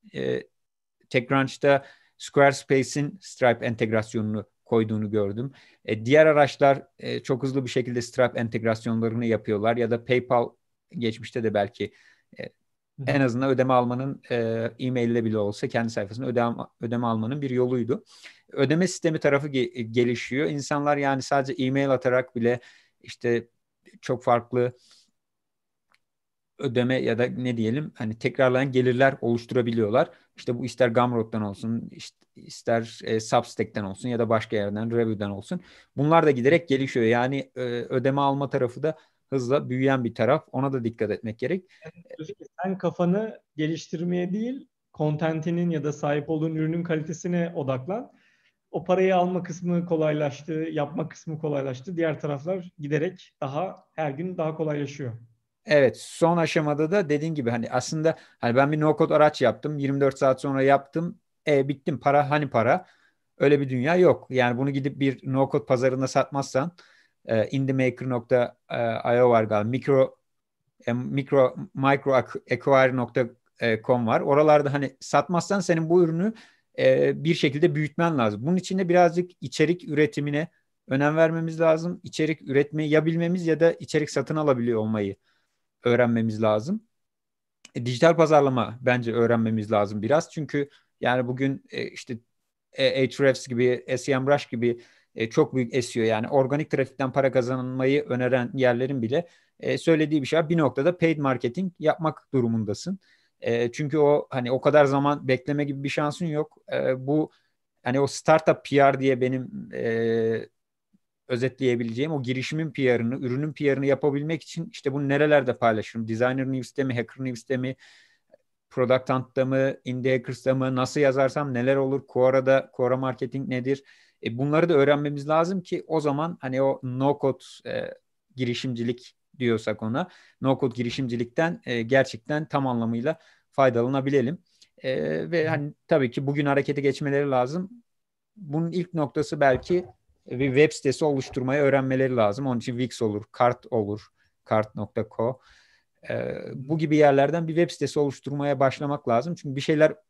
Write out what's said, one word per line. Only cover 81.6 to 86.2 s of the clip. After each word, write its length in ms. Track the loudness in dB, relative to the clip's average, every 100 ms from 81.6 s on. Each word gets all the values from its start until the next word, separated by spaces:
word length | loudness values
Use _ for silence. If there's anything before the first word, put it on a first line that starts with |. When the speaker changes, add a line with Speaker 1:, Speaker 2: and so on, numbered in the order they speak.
| 2 2 0 -8
Speaker 1:
İçerik 380 | -8 -2 -2 -2
üretmeyi 480 | 0 2 2 0 2
ya 160 | 2 4
bilmemiz 420 | 2 0 0 0
ya 120 | 4
da 120 | 4
içerik 380 | 2 -2 -2 0
satın 260 | -2 -2 0
alabiliyor 440 | 2 2 2 0
olmayı 360 | 0 -2 -2 -6 _ _ _ _ _ _
öğrenmemiz 580 | 2 4 4 2